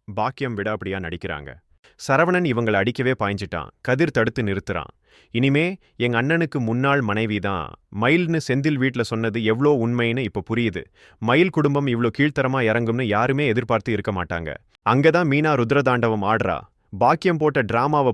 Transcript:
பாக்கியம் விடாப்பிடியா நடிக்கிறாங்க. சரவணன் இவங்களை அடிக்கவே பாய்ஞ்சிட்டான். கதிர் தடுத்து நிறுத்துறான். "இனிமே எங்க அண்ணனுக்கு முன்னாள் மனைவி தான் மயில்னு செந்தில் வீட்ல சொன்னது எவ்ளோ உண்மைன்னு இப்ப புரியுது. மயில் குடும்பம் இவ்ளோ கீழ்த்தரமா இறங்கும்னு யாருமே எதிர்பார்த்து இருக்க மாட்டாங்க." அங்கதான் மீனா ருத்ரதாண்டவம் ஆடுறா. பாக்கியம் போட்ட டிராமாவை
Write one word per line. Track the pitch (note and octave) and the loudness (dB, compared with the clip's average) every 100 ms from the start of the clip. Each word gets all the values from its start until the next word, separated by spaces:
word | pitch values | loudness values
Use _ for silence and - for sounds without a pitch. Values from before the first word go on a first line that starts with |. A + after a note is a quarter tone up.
| - | -10
பாக்கியம் | G2 A#2 - C3 G#2 | -4 -4 -4 -6 -4
விடாப்பிடியா | G#2 G#2+ F#2+ F#2+ | -4 -6 -6 -6
நடிக்கிறாங்க. | E2 F2 F2+ D2+ C#2 - _ _ _ - | -6 -8 -8 -10 -12 -20 _ _ _ -10
சரவணன் | - C#3 F3 F3+ E3 | 0 2 2 2 0
இவங்களை | A#2 A2+ G2+ | 0 0 2
அடிக்கவே | G2+ B2 B2+ B2+ | 0 0 -2 0
பாய்ஞ்சிட்டான். | G2+ G2+ F#2+ E2+ B1+ _ | -2 -4 -6 -8 -10 _
கதிர் | - C3 E3+ A#2+ | -2 0 0 0
தடுத்து | A2 - | 0 0
நிறுத்துறான். | G#2 F#2+ - F2 - - _ _ _ | -2 -2 -4 -6 -8 -16 _ _ _
"இனிமே | A#2 C3+ C#3+ E3+ G3 _ - | 0 2 2 0 -6 _ -4
எங்க | A#2+ A#2 | -2 0
அண்ணனுக்கு | C3+ E3+ D#3+ C#3+ | 0 0 0 -2
முன்னாள் | A2+ A#2+ C#3 C#3+ | -2 0 2 2
மனைவி | A2 G#2 A2+ G#2 | 0 0 -2 -2
தான் | G2+ F#2 C#2 G1+ _ G2+ | -2 -4 -6 -14 _ -2
மயில்னு | A#2+ E3+ E3+ D#3+ - | 2 2 2 -2 0
செந்தில் | C3 D3 C#3 | 0 0 0
வீட்ல | C3 B2 | 0 -2
சொன்னது | A2+ A2+ A2+ A2+ | -4 -2 -2 -2
எவ்ளோ | A2 A2+ D3 C#3 | 0 2 2 2
உண்மைன்னு | A2+ A#2+ A#2 B2 A2 | 2 0 0 -2 -4
இப்ப | G#2 F2+ | -6 -4
புரியுது. | A2+ A2+ F2 - _ - - | -2 -2 -4 -10 _ -20 -6
மயில் | A2 C#3 F3+ D#3 | 2 4 2 2
குடும்பம் | C#3+ C#3+ C#3 | 2 2 0
இவ்ளோ | A#2 A#2 - | 0 0 0
கீழ்த்தரமா | D3 C#3+ C3 C3 A2+ | 0 0 -2 0 2
இறங்கும்னு | A#2 A#2 A#2+ A#2 | 2 0 -2 0
யாருமே | G2+ B2 C3+ C#3+ | 0 0 0 0
எதிர்பார்த்து | A2 A2+ A2+ A#2+ | 0 0 -2 0
இருக்க | G#2 A2 F#2 | -4 -2 -4
மாட்டாங்க." | E2+ E2+ D#2+ - _ _ G#2 | -4 -6 -8 -10 _ _ 0
அங்கதான் | B2+ D#3 E3+ D#3+ | 4 6 4 4
மீனா | C#3+ D#3 | 2 2
ருத்ரதாண்டவம் | C#3 A2+ C3+ C3 B2 A2+ G#2+ G2 | 2 2 2 2 2 2 0 0
ஆடுறா. | A2 G2 D#2 - _ _ | 0 0 -4 -8 _ _
பாக்கியம் | G2 A#2+ D#3+ F#3 E3 | 0 2 2 0 2
போட்ட | D3+ C#3 | 2 2
டிராமாவை | G#2 A#2 C#3 D3+ C3 | 0 0 2 2 2